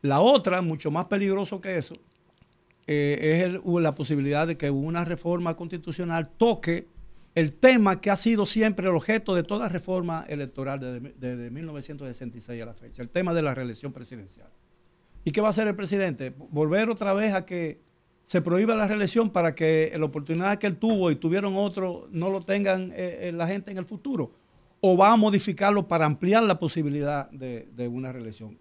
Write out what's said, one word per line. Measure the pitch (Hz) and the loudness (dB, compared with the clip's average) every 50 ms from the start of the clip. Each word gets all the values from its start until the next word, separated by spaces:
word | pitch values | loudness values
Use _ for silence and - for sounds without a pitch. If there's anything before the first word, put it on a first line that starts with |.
La | - 143 139 147 | 2 2 4 6
otra, | 190 247 285 254 - 196 180 185 | 6 6 6 6 4 2 0 0
mucho | 180 165 160 147 - 156 | 0 -2 -4 -4 -4 -2
más | 147 170 170 | -2 -2 -2
peligroso | - 208 196 202 196 196 202 196 - 202 185 | -2 0 0 2 0 0 0 -2 -4 -8 -8
que | - 196 185 165 | -8 -4 -4 -4
eso, | 143 - - - _ _ _ _ _ _ _ _ _ _ _ _ _ _ _ _ _ | -6 -6 -14 -20 _ _ _ _ _ _ _ _ _ _ _ _ _ _ _ _ _
eh, | - 147 147 143 143 147 - | -2 0 0 2 0 0 0
es | - 156 160 170 | 2 2 4 4
el, | 185 180 180 180 - 185 175 175 | 2 0 -2 -4 -2 0 2 2
la | 165 156 143 | 2 2 0
posibilidad | - 147 127 156 143 135 139 147 147 160 | -2 -4 -2 0 0 0 0 0 0 0
de | 165 165 | 0 -2
que | 131 156 143 | -2 -2 -2
una | 139 135 143 160 170 170 175 | 0 0 -2 -2 -2 -2 -2
reforma | 165 175 165 - 170 175 180 175 165 165 | -4 -4 -4 -2 -4 -2 -2 -2 -4 -4
constitucional | - 175 165 185 170 - 175 151 - 180 170 165 165 160 - - | -6 -8 -10 -10 -10 -8 -10 -6 -6 -4 -2 -2 -2 -4 -4 0
toque | - 226 233 220 - - 170 170 170 - _ _ - - - - - - _ _ | 2 2 2 2 0 0 -2 -2 -2 -4 _ _ -20 -20 -18 -20 -20 -20 _ _
el | 170 160 147 - | 0 0 0 2
tema | - - 262 262 240 208 196 185 190 | 6 8 8 8 8 6 4 2 2
que | - 202 | 0 0
ha | 196 | 0
sido | 190 - 226 233 208 202 | 2 2 2 4 4 2
siempre | 190 - 220 220 214 196 - 185 190 | 0 2 2 2 2 2 0 0 2
el | 175 | 2
objeto | 156 - - 220 220 - - 190 | 2 2 0 -2 0 0 0 0
de | 175 | 0
toda | 165 - 202 214 240 190 | 0 -2 -4 -4 -2 -2
reforma | 175 175 - - 185 185 175 175 160 160 - - | -4 -4 -4 -2 -4 -2 -2 -4 -6 -6 -6 -8
electoral | 151 143 139 127 - - 135 135 139 139 | -8 -8 -8 -8 -8 -8 -6 -6 -6 -6
desde, | 131 127 123 120 120 147 - - | -8 -8 -10 -10 -12 -14 -14 -10
desde | 127 123 123 120 120 120 | -8 -8 -8 -8 -10 -10
mil | 120 147 165 | -10 -12 -12
novecientos | 160 151 143 131 - 147 139 143 | -10 -12 -12 -12 -14 -14 -12 -12
sesenta | 127 117 - 131 120 107 117 | -14 -12 -12 -12 -14 -14 -14
y | |
seis | - - 120 117 | -14 -14 -12 -12
a | 113 | -12
la | 117 113 | -14 -16
fecha, | - - 120 - - | -18 -20 -20 -14 -14
el | 123 117 | -14 -4
tema | - - 185 180 170 | -2 -2 0 2 0
de | 170 | 0
la | 151 143 127 | 0 0 -2
reelección | 131 127 123 110 - - 139 | -4 -6 -8 -8 -10 -12 -12
presidencial. | - 127 123 107 127 113 98 92 _ - - - _ _ _ _ _ _ _ _ _ _ _ _ _ - - | -12 -12 -16 -16 -16 -18 -18 -20 _ -20 -20 -20 _ _ _ _ _ _ _ _ _ _ _ _ _ -8 -6
¿Y | 160 | -2
qué | 143 208 | 0 2
va | 208 208 | 2 2
a | |
hacer | - 220 220 | 2 2 0
el | 214 196 | 0 -2
presidente? | 214 202 156 202 196 190 180 135 113 135 127 131 135 - - | -2 -4 -2 -2 0 0 -2 -2 -6 -8 -10 -10 -14 -16 -6
Volver | 156 147 156 151 170 202 226 226 | 0 0 2 2 2 2 2 0
otra | 226 - 208 202 196 | -2 -2 0 0 0
vez | 202 214 214 196 | 2 2 0 0
a | 190 180 | -2 -4
que | - 185 175 170 156 147 - _ _ _ _ _ _ _ _ _ | -4 -6 -4 -4 -6 -8 -12 _ _ _ _ _ _ _ _ _
se | - - 180 | -2 0 0
prohíba | - 175 170 185 214 226 226 | 2 2 2 2 4 2 2
la | 220 208 | 2 2
reelección | 196 214 208 202 180 - 226 226 208 | 0 0 0 0 2 2 2 2 2
para | - 185 170 165 147 | 2 2 2 2 0
que | - 160 156 160 156 156 156 - 160 | 2 2 4 4 4 2 2 0 -2
la | 156 | -4
oportunidad | 147 135 156 143 147 160 170 185 196 208 202 | -2 -4 -8 -4 -2 -2 0 2 0 0 2
que | 214 | 0
él | 202 175 | -2 -2
tuvo | - - 226 226 196 185 170 | 0 2 2 2 4 4 2
y | 151 | 2
tuvieron | 143 - 160 175 196 196 196 190 | 2 0 0 0 0 0 0 0
otros | 196 202 202 180 196 190 185 175 - - - | 0 -2 -2 -2 -4 -4 -4 -4 -8 -14 -8
no | - 165 170 196 | -6 -2 -2 -2
lo | 196 190 | -2 -4
tengan, | 165 180 196 202 202 196 185 185 185 180 | -2 -2 0 2 2 2 0 0 -2 -6
eh, | - - 185 180 170 - 180 180 | -6 -6 -6 -6 -6 -8 -8 -6
eh, | 170 | -4
la | 170 165 | -2 -2
gente | 170 196 202 190 202 | -2 -2 -6 -6 -8
en | 196 | -10
el | 185 180 | -10 -10
futuro. | - 214 - - 277 262 180 131 - _ _ _ _ _ _ _ _ _ _ | -10 -12 -10 -8 -4 -4 -4 -4 -4 _ _ _ _ _ _ _ _ _ _
¿O | - 190 185 | 4 4 8
va | 175 190 208 | 8 8 8
a | 233 | 8
modificarlo | 220 214 214 202 190 - 214 175 - 196 202 208 202 185 - | 6 6 4 4 2 0 0 -2 0 2 2 2 2 0 0
para | 170 165 156 | 0 2 2
ampliar | 151 147 - 185 180 208 226 226 | 2 0 0 2 4 4 4 4
la | 208 180 - | 4 2 0
posibilidad | 175 156 - 170 151 147 143 147 143 143 147 143 135 - | -2 -4 -2 -2 -2 -2 -2 -2 -2 -2 -2 -4 -6 -8
de, | - 135 131 127 120 113 - - - | -14 -12 -10 -10 -10 -10 -12 -16 -10
de | 120 123 | -8 -8
una | 120 120 127 131 131 | -6 -6 -8 -10 -10
reelección? | 127 127 113 110 107 - 113 104 113 _ | -12 -12 -12 -14 -14 -16 -18 -18 -18 _